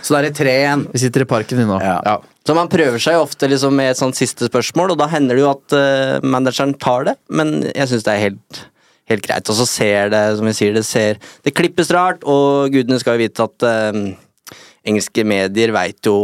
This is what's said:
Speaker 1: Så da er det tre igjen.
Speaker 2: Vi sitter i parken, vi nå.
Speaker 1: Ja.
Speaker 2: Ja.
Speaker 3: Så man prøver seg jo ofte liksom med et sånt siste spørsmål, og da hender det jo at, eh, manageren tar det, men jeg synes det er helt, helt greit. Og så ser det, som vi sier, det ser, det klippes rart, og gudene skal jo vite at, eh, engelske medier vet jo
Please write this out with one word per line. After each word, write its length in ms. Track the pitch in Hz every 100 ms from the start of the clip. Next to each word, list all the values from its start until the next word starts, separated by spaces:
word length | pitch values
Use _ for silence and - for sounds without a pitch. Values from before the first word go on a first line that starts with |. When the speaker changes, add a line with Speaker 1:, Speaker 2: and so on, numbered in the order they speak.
Speaker 1:
Så 120 | - 147
da 40 |
er 80 | 147
det 60 | 147
tre 100 | 139
igjen. 380 | 131 143 143 -
Speaker 2:
Vi 60 | 123
sitter 220 | 123 127
i 40 | 131
parken, 320 | 123 139 123
vi 60 | 113
nå. 160 | 95
Speaker 1:
Ja. 160 | 95 87 -
Speaker 2:
Ja. 100 | 107 - _ -
Speaker 3:
Så 80 | 156
man 140 | 170
prøver 280 | 180 147 117
seg 160 | 156
jo 120 | 170 156
ofte 220 | - 139
liksom 240 | 139 139 139
med 160 | 131
et 60 | 127
sånt 160 | 131 131
siste 320 | 131 - 120
spørsmål, 440 | 123 117 165 185 160
og 20 |
da 80 | 147
hender 240 | 165 135 123
det 80 |
jo 80 | 143
at, 240 | 139 - 143
eh, 440 | 139 135 135 135
manageren 480 | 135 131 131 123 139 139
tar 240 | - 123
det, 140 | 160 269 -
men 300 | 156 156 151 151 -
jeg 120 | 135
synes 120 | 120 107
det 60 | 104
er 80 | 104
helt, 320 | 104 - - - _ _ _ -
helt 180 | 107 -
greit. 220 | 85 -
Og 60 | 107
så 80 | 120
ser 420 | - 110 101 101
det, 140 | 107 107 107
som 80 | 110
vi 60 |
sier, 200 | 107 104
det 120 | 107 110
ser, 340 | 117 107 107 - -
det 100 | -
klippes 380 | - 170 - 160
rart, 300 | 175 180 180
og 480 | - 139 139 139 139
gudene 260 | 135 120 127
skal 200 | 120 117
jo 80 | 113
vite 160 | -
at, 240 | 110 - 120
eh, 480 | 113 110 104 101 92 _ _ - - - _ -
engelske 380 | 107 - - 107
medier 480 | 98 95 98 113 107
vet 260 | 90 - 113
jo 80 | 101